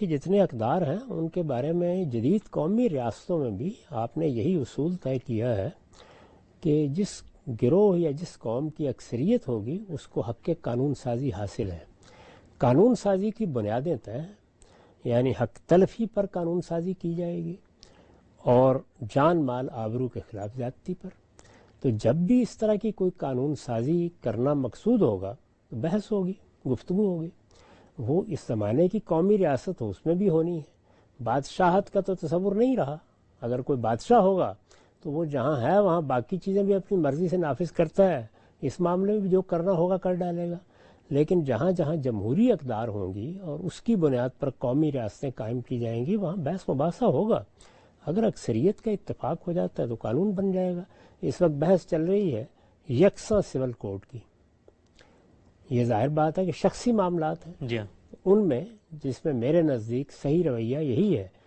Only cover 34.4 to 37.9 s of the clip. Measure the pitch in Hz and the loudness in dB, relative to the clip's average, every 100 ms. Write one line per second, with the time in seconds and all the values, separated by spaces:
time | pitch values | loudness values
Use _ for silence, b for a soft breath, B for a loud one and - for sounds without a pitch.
34.4 | 117 95 b b b _ 165 147 160 139 | 0 -4 b b b _ -6 -4 -2 -2
35.4 | 127 143 120 196 202 170 143 127 - 180 | 0 0 2 4 4 2 0 -2 -2 -4
36.4 | 196 196 196 196 190 190 147 143 180 180 | -2 0 2 0 0 0 2 0 0 0
37.4 | 160 131 175 - 160 | 0 -2 -2 -2 0